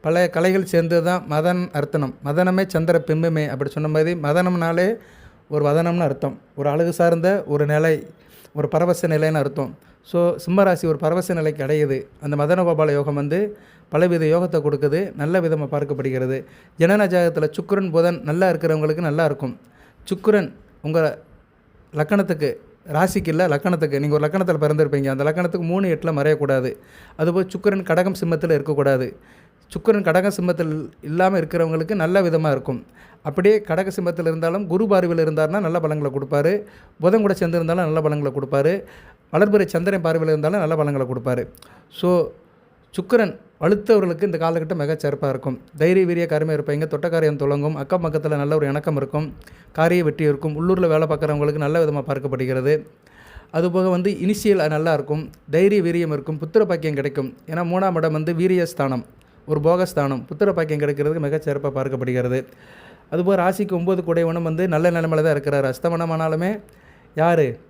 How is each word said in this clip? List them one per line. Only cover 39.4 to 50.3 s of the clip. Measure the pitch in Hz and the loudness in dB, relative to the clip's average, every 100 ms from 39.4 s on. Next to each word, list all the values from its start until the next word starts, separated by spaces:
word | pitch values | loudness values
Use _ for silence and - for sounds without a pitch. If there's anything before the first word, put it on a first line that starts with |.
| 208 208 | 4 4
சந்திரன் | 190 170 180 196 | 2 0 -2 -2
பார்வையில் | 165 165 160 | 0 0 2
இருந்தாலும் | 156 151 202 | 2 0 0
நல்ல | 156 160 | 0 0
பலன்களை | 147 143 127 | 0 0 -2
கொடுப்பாரு. | 127 127 123 110 - - - _ | -4 -2 -4 -4 -12 -20 -20 _
So | - 180 180 160 - _ _ _ _ _ | -4 0 2 0 -6 _ _ _ _ _
சுக்கிரன் | - 185 240 202 - - _ | -10 0 2 2 -4 -18 _
வலுத்தவர்களுக்கு | 165 208 208 214 185 160 | 0 0 4 2 4 0
இந்த | 196 165 | -2 0
காலகட்டம் | 165 165 160 | 0 -2 -4
மிகச் | 180 147 156 147 | -4 -2 -2 -2
சிறப்பா | 139 139 | -2 -2
இருக்கும். | 131 135 127 - 147 | -2 -4 -8 -12 -2
தைரிய | 160 185 180 | 2 4 2
வீரிய | 170 170 | 0 0
கருமை | 151 156 151 | 0 0 -2
இருப்பீங்க, | 147 147 156 | -2 -4 -4
தொட்ட | 151 175 | -4 -2
காரியம் | 165 156 147 | 2 2 2
துலங்கும், | 139 143 147 | 0 0 0
அக்கம் | 151 139 185 | -4 -2 0
பக்கத்துல | 165 151 151 151 | 0 -2 0 0
நல்ல | 143 | 0
ஒரு | 156 147 | 0 0
இணக்கம் | 143 147 143 | 0 -2 -2
இருக்கும், | 131 147 156 - - - - | -2 -4 -6 -10 -20 -20 -14
காரிய | - 165 180 | 0 2 4
வெற்றி | 160 143 | 0 0
இருக்கும். | 151 | 0